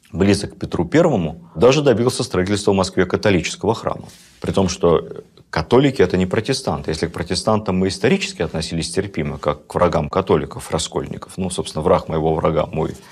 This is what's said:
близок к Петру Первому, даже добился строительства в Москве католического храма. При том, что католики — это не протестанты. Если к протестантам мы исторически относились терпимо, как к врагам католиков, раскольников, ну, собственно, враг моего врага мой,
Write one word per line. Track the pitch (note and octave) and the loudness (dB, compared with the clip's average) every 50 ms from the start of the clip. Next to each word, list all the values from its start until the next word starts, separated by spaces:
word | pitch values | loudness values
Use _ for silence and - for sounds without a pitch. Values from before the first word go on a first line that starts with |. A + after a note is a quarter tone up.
| _ _ - | _ _ -2
близок | - - - G2+ - - G2+ - | 2 4 4 4 2 0 -6 -10
к | - | -10
Петру | - - - - - | -10 -6 -4 -4 -2
Первому, | F2 - D3 F3+ F3 C3+ G2+ E2+ D2+ - - - - - | 2 4 4 4 4 4 2 0 -2 -4 -8 -16 -12 -2
даже | D#2+ F#2+ B2 C3+ D3+ D3 | 4 4 6 6 6 4
добился | C#3+ A#2 G2 A#2 B2 - - B2+ | 4 4 4 2 0 0 -2 -4
строительства | - - F#2 F#2 F#2+ G#2 G2+ - - G2+ | -2 0 0 0 0 0 0 2 2 2
в | |
Москве | F#2+ F#2 F2+ - - F2+ | 2 2 0 0 0 0
католического | F2 - G2 - A2 G2+ F#2 F2+ - - - - F#2+ A2+ | 0 0 0 2 2 2 2 0 -2 -6 -4 -2 -2 -2
храма. | - - - - - - - - - - - - - | -2 -2 -6 -6 -8 -10 -18 -20 -20 -20 -20 -18 -10
При | - E2+ D#2+ | -6 -2 0
том, | G2 G2 F2 | 0 0 0
что | - - - E2+ E2 D2+ - - - - - - _ - - _ | 0 0 2 4 4 4 2 -2 -12 -16 -18 -20 _ -20 -14 _
католики — | - F#2 F2 - A#2+ B2 C#3+ C#3 C3 - F#2 | -4 -4 0 2 4 4 4 4 4 2 2
это | F2+ - | 2 2
не | F#2 F#2 | 0 0
протестанты. | F#2 - A2 A2 - - - - - D#2+ D2 D2 - | 0 -2 -2 -2 -2 -4 -4 -2 -4 -4 -4 -4 -4
Если | D#2 - - | -4 -4 -4
к | E2 - | -4 -4
протестантам | - E2 - F#2 F2+ - A2 A2 G#2 G#2+ - F#2 | -6 -6 -4 -4 -4 0 0 0 0 0 0 0
мы | F#2 F#2+ F#2+ | 0 0 0
исторически | F#2+ - - C3 - G2 - - - - F2 | 0 0 0 2 2 0 -2 -4 -4 -4 -4
относились | D#2+ - E2 D#2+ - E2+ E2 D2+ - | -4 -4 -6 -6 -4 -4 -4 -4 -4
терпимо, | - F#2+ G2+ G2+ - - D2+ C#2+ C#2+ C#2+ | -4 -4 -4 -4 -4 -6 -6 -6 -6 -6
как | - D2+ D2+ - - | -4 -4 -4 -4 -6
к | - - | -6 0
врагам | E2 F2 F2 E2 E2 D2+ C#2+ | 2 2 2 2 0 -2 -2
католиков, | - F#2 F#2+ - G2 D#2 C#2+ - - - - - | -2 -2 2 2 2 2 0 -2 -10 -12 -8 -6
раскольников, | - D#2+ - - - F2+ C#2+ C#2 - - - - - | -4 -4 -4 -4 -4 -6 -6 -6 -8 -12 -14 -12 -8
ну, | - F#2+ F#2 | -6 -6 -4
собственно, | - - - - - D#2+ D#2 | -4 -6 -8 -6 -4 -2 2
враг | F2+ F#2 E2 - - | 2 2 2 2 -2
моего | D#2+ D#2+ D#2 D#2+ D#2+ | -2 0 0 0 0
врага | D#2 D2 D#2+ D#2+ D#2 D2+ | 0 0 0 0 0 -2
мой, | - - D#2 D#2 - - - - - | -2 -2 -4 -4 -4 -6 -10 -16 -10